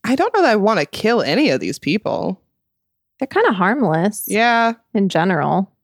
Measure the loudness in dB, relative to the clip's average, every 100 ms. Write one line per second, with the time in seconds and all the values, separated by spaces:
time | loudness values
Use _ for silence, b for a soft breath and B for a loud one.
0 | -2 -2 0 2 2 2 2 0 -2 -2
1 | 0 0 0 2 2 0 -4 -6 -4 -4
2 | -2 -4 -4 -8 _ _ _ _ _ _
3 | _ _ -4 0 0 2 0 2 0 2
4 | 0 -4 -4 0 2 2 0 -2 _ -2
5 | 0 2 0 0 0 -2 -4 _